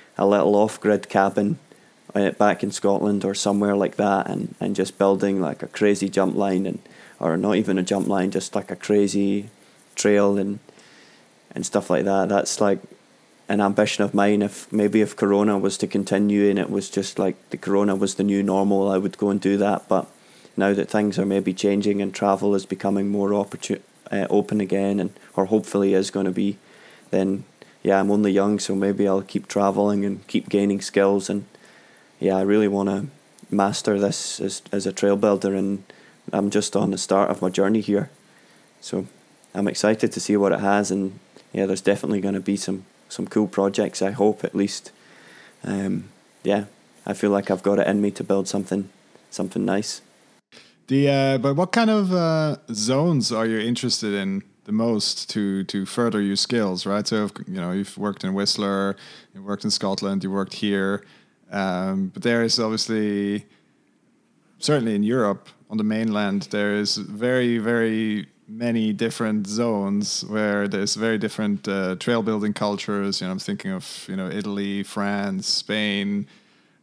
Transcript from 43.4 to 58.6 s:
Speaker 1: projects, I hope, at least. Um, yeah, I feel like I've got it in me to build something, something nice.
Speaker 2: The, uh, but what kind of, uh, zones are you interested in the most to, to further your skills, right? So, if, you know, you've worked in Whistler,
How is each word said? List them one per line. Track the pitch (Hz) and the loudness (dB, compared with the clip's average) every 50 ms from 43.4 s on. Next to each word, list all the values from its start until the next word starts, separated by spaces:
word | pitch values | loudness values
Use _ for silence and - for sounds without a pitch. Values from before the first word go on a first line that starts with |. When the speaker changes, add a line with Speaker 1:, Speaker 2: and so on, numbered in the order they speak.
| 107 92 | 0 0
Speaker 1:
projects, | - - 98 98 98 - 107 - - - 95 | 0 0 0 2 2 0 0 -2 -2 -2 -4
I | 95 | -4
hope, | 101 - 101 107 104 - - | 0 2 2 2 2 2 -2
at | - - | -4 -2
least. | 98 98 104 - - - - - _ - - - - - - - - - - - - - | 0 0 0 -2 -6 -12 -16 -20 _ -20 -20 -20 -20 -20 -20 -20 -20 -20 -20 -20 -12 -8
Um, | 98 98 98 98 95 92 92 95 98 - _ _ _ _ _ - | -6 -4 -4 -2 -4 -4 -4 -6 -10 -16 _ _ _ _ _ -2
yeah, | - 101 101 101 - - _ _ _ _ - - | 0 0 0 0 -4 -10 _ _ _ _ -12 -8
I | - 98 | -8 -4
feel | - - 104 | -2 0 2
like | 101 202 202 - | 2 2 2 0
I've | 98 95 - | -2 0 2
got | 98 101 98 | 2 2 4
it | - | 2
in | - 98 104 101 | 2 2 2 0
me | 101 | 0
to | 101 - 92 | -2 -4 -2
build | - 98 98 95 | 0 0 0 0
something, | - - 101 98 - 92 101 98 95 - _ _ _ - - _ _ | -2 -4 -4 -4 -2 -2 -4 -4 -4 -10 _ _ _ -20 -20 _ _
something | - - 95 95 - - 98 | -8 -8 -8 -6 -4 -2 -2
nice. | 98 98 98 107 - - - - _ _ _ _ _ _ _ _ _ - - - - _ _ _ | 0 0 -2 -2 -4 -8 -12 -14 _ _ _ _ _ _ _ _ _ -20 -20 -20 -20 _ _ _
Speaker 2:
The, | - 135 135 139 143 | -2 0 2 4 4
uh, | 139 139 135 135 135 131 | 4 2 2 2 2 2
but | 113 139 139 | 0 0 0
what | 151 180 185 - | 0 0 0 2
kind | 233 233 220 | 2 2 4
of, | 220 214 202 185 185 | 4 2 2 2 2
uh, | 180 170 165 160 156 156 151 143 - - - 117 | 2 2 2 2 2 0 0 -2 -4 -8 -8 -6
zones | 104 104 113 131 135 156 175 170 139 110 - 120 | -4 -2 0 2 2 2 2 2 2 0 0 0
are | 110 113 | 0 0
you | 113 113 110 | 0 0 0
interested | 107 117 123 117 - 123 113 - - 107 101 | 0 -2 -2 -2 -2 -2 -2 -2 -2 -2 -2
in | 101 98 98 98 98 - _ _ _ _ | -2 -2 -2 -4 -4 -6 _ _ _ _
the | - 107 | -4 -2
most | 110 113 117 117 107 - - - - - - | 0 0 2 0 0 -2 -2 -4 -6 -8 -6
to, | - 110 104 98 95 98 95 | -4 -2 -2 0 -2 -2 -4
to | - - 101 95 | -4 -4 -4 -6
further | 92 - - 120 117 104 107 | -4 -2 -2 0 0 0 0
your | 101 98 98 | 0 0 0
skills, | 98 - - 123 120 110 98 92 90 - | -2 -2 0 0 0 0 0 -2 -4 -2
right? | 98 98 104 104 | -2 -2 -2 -2
So, | - 117 110 104 | -2 -2 -2 -2
if, | 98 - - - | -2 -4 -8 -12
you | - 92 95 | -10 -8 -6
know, | 87 87 90 | -4 -4 -4
you've | 98 101 - - | -4 -4 -6 -6
worked | - 101 104 98 - - | -6 -4 -4 -4 -4 -6
in | 95 95 | -4 -2
Whistler, | 98 101 101 - - | -2 0 0 0 0